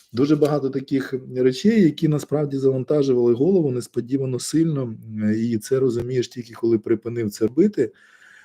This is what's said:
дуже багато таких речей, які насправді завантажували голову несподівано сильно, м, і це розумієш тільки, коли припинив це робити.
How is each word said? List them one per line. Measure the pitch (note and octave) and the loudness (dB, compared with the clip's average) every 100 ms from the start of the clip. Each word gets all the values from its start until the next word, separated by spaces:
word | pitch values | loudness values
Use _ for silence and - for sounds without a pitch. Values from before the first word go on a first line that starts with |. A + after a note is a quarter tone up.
| _ | _
дуже | A2 C#3+ D3 | -2 2 2
багато | D3 D3+ C3+ | 2 0 -2
таких | C3+ C3+ C3+ - B2+ C3 B2+ | -6 -4 -4 -4 -8 -6 0
речей, | C3 B2+ G#3 A#3 | 2 2 2 4
які | D#3+ D3 D#3 | 4 2 0
насправді | D3 - D3 C#3+ C3+ | 0 -2 -4 -2 0
завантажували | C3+ C3 B2+ D3+ C#3 B2 A#2+ | 0 0 0 0 2 2 2
голову | A#2 D#3+ F#3+ D3 | 4 4 2 2
несподівано | B2 - - A#2+ C3+ C3+ B2 | -2 -4 -8 -4 -4 -2 -6
сильно, | - D3+ E3 C#3+ | -2 0 0 0
м, | A#2+ A2+ A2+ G#2+ G#2+ A2 | -6 -10 -12 -4 -2 0
і | A#2 A2+ | 0 -2
це | - C3 | -2 0
розумієш | C3 A#2 A#2+ B2+ A#2 | 2 0 -2 -4 -4
тільки, | B2 A#2 | -10 -14
коли | A2 A#2 A2 | -4 0 2
припинив | A2 A2+ A#2 A#2 G#2+ | 0 -4 -2 -4 -6
це | - A2 | -2 -2
робити. | C3+ G#3 F#3 A#2 - _ _ - - | 2 2 2 -4 -6 _ _ -20 -20